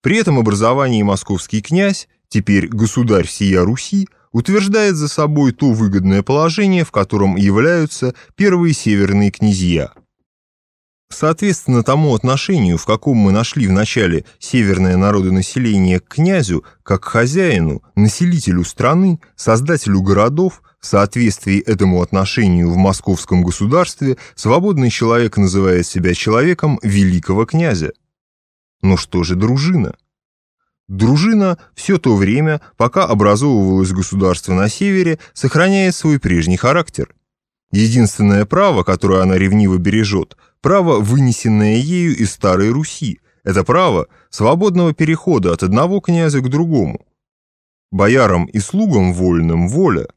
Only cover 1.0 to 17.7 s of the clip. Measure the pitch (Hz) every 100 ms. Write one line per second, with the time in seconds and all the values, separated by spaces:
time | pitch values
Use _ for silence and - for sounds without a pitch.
1 | 101 98 - 98 - 110 104 170 202 190
2 | - _ _ 107 98 101 85 110 110 -
3 | 120 101 82 - 101 92 90 127 - 202
4 | 190 _ _ 117 123 202 196 214 208 170
5 | 151 - 151 151 139 117 143 110 110 98
6 | 95 98 98 139 160 160 202 185 165 -
7 | 95 107 98 92 101 101 143 175 151 -
8 | 123 123 - - 202 180 170 151 - 104
9 | 98 98 101 - 110 95 90 82 69 -
10 | _ _ _ _ _ _ _ _ _ _
11 | _ - 156 160 208 180 - 123 110 139
12 | 151 113 127 135 - 185 95 85 - 110
13 | - 123 101 98 117 - 107 95 107 -
14 | 95 82 - _ - 127 104 92 92 92
15 | 98 104 95 92 92 - 120 101 92 90
16 | - - 165 190 110 85 - _ - 98
17 | - 117 120 160 180 110 80